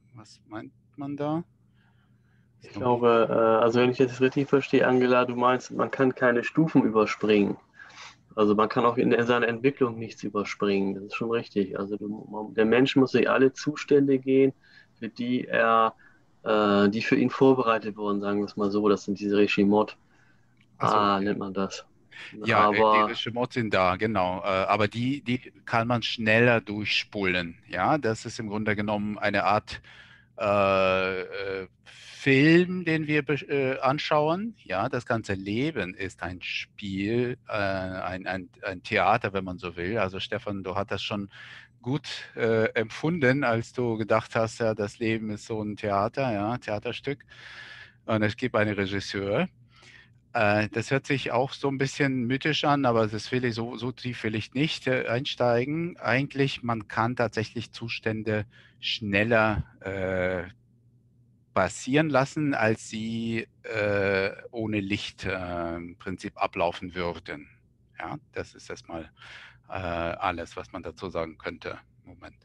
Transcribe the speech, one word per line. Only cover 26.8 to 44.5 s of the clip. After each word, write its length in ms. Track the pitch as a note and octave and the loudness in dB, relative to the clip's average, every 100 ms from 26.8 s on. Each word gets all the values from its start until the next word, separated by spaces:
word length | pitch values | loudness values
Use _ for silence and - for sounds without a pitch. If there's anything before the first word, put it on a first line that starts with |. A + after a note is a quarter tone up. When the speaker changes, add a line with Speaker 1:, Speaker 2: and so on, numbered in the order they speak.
| G2+ - - G#2 F#2 F2+ E2+ E2+ - | -2 -2 -4 -2 0 0 -4 -10 -8
Speaker 1:
Ja, 300 | F2 G#2+ D3+ | -2 0 2
das 260 | A2+ A2 | 0 -4
ist 140 | A#2 - | -6 -10
im 100 | G#2+ | -6
Grunde 280 | G#2+ G#2+ G#2 | -4 -2 -2
genommen 420 | G#2 G#2 G#2 G2+ | -2 -2 -4 -4
eine 260 | G#2 G2+ | 0 2
Art, 380 | F#2 G#2+ - - - - - - _ - | 2 2 0 -10 -16 -20 -20 -20 _ -4
äh, 840 | G#2 G2+ G2 F#2+ F#2+ F#2 F#2+ F#2 | 0 4 4 4 4 2 0 -4
äh, 460 | F2+ G2 G2 F#2+ F#2 _ - | -6 -8 -8 -8 -10 _ -20
Film, 1000 | - - - C#3 C3+ D#3 E3+ F3+ F#3 | -20 -20 -4 4 6 8 8 6 -2
den 220 | E3 D#3+ D3+ | -2 -2 0
wir 160 | D3+ | 0
be-, 260 | C#3+ C#3+ - | 0 -4 -2
äh, 300 | C#3+ C3 C3+ | -2 0 0
anschauen. 760 | C3 D3+ - D3+ D3+ F3+ A3+ - | 0 0 0 2 2 -2 -6 -10
Ja, 320 | - F#2 A#2+ | -4 -2 -2
das 160 | B2 - | -2 -2
ganze 260 | A#2 G#2 | -4 -2
Leben 600 | F#2+ G2 A2 D3+ C3+ F2+ | -4 -2 -2 -2 -2 -6
ist 280 | F#2 F#2 - | -6 -10 -8
ein 200 | F2 F2+ | -10 -10
Spiel, 960 | - - - - G2+ F#2+ G2+ A#2+ B2 - - | -8 -8 -10 -10 -6 -4 -2 -2 -2 -6 -6
äh, 40 | |
ein, 760 | G#2+ G2 F#2+ F#2 F#2 F2+ F#2 F#2+ | -2 -2 -2 -6 -6 -6 -6 -6
ein, 240 | F#2 F2 - | -8 -8 -12
ein 200 | G2+ F2 | -10 -10
Theater, 500 | - G#2 F#2 A#2 G#2+ | -2 2 4 4 0
wenn 120 | F#2+ | -4
man 140 | F#2 F2+ | -6 -8
so 180 | F2+ E2+ | -10 -6
will. 200 | F2 A2+ | -4 -2
Also 220 | F#2+ F#2+ | -2 -4
Stefan, 440 | - G#2 G#2 G2 | -8 -8 -8 -8
du 100 | F#2 | -6
hast 160 | F#2 G2+ | -6 -4
das 120 | G2+ | -6
schon 280 | - G#2 G2+ - - - - _ | -6 -6 -8 -14 -20 -20 -20 _
gut, 280 | B2 D3+ - - - | -6 -6 -6 -14 -12
äh, 300 | - A2+ A2+ A2+ | -2 0 2 2
empfunden, 720 | A#2+ A2 - D#3 F3 B2 C#3 | 0 -4 -4 -4 2 2 2
als 280 | B2+ A2+ - | 2 0 -2
du 240 | - A#2+ A2 | -4 -2 -2
gedacht 380 | G#2+ A2 - | 0 0 0
hast, 240 | A#2+ A2 | -2 -2